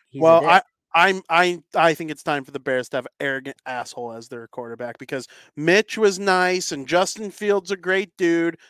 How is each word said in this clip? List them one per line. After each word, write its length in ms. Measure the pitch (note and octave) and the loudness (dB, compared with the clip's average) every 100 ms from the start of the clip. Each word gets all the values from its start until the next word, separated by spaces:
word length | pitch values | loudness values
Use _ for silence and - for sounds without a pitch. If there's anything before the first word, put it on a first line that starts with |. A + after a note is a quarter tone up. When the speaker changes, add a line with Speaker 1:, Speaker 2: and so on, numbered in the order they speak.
| _ | _
Speaker 1:
he's 120 | C3+ | 2
a 20 | |
Speaker 2:
Well, 180 | D#3+ E3 | 6 6
Speaker 1:
dick. 80 | D3+ | 6
Speaker 2:
I, 120 | F#3 - _ _ | 4 2 _ _
I'm, 280 | D#3+ F#3 F#3+ - | 2 4 2 0
I, 320 | E3+ F3+ F3 _ | 2 2 -2 _
I 180 | F#3+ E3 | 2 2
think 180 | D3+ D#3+ | 2 -6
it's 120 | D3 | -8
time 200 | - C#3+ | -4 -4
for 80 | C3+ | -6
the 80 | C#3 | -8
Bears 300 | C3 B2+ A#2+ | -4 -4 -2
to 80 | C3 | -8
have 80 | |
an 60 | B2 - | -8 -8
arrogant 320 | C#3+ C3+ C3+ - | -6 -6 -10 -16
asshole 460 | - B2 A#2 - A#2+ | -10 -10 -10 -12 -14
as 160 | A2+ A#2 | -14 -16
their 200 | A#2+ A2+ | -16 -14
quarterback 500 | - A#2 A#2 A#2+ - | -14 -12 -12 -12 -12
because 300 | C3 C#3 A#2+ - _ | -8 -8 -8 -20 _
Mitch 420 | - D#3+ G3 A3 A3 | -4 2 2 2 0
was 220 | G#3 F#3 | 0 2
nice 540 | G3 F#3 F3+ F3+ - | 0 2 2 -2 -6
and 120 | D3 C3 | -10 0
Justin 440 | E3+ G3 G#3+ G#3 | 0 0 -4 -12
Fields 400 | - G#3 G3+ F#3+ | -6 -2 -2 -2
a 60 | G3 | -6
great 340 | E3+ F#3+ G3+ - | -2 -2 -4 -2
dude. 400 | E3+ E3+ E3+ E3 | 0 0 -2 -6